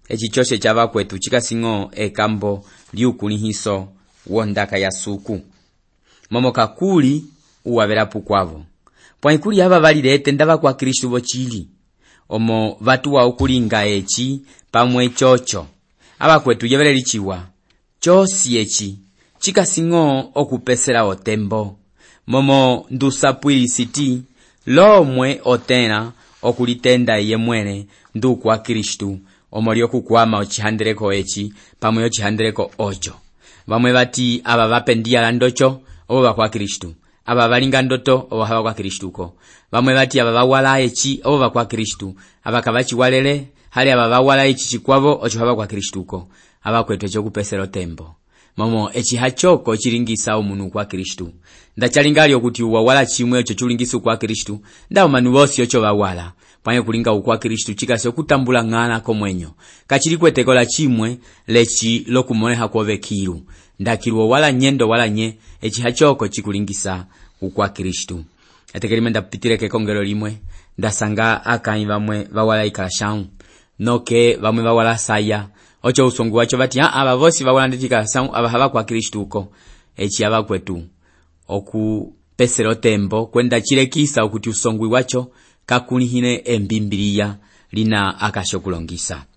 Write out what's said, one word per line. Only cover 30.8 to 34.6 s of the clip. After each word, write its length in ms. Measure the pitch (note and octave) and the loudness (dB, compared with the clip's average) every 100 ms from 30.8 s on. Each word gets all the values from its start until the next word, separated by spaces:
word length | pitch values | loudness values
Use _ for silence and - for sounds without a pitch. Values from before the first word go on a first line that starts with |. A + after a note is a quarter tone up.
| G#2+ G#2 G#2 | -2 -2 -2
echi, 400 | G2 F#2+ - G#2 G#2 - _ | -2 -4 -6 -8 -12 -20 _
pamwe 240 | A2 A2+ | -2 0
ochihandeleko 680 | A#2 A2 G#2 G#2+ A2 A2 G2+ - | 0 -2 -2 -2 -2 -2 -6 -4
ocho. 360 | G#2+ F#2+ - - _ _ _ - - | -6 -6 -10 -12 _ _ _ -20 -4
Vamwe 240 | A2+ B2 | 0 4
vati 500 | B2 B2 - B2 A#2+ | 4 2 0 -2 -2
ava 240 | - A#2+ | 0 2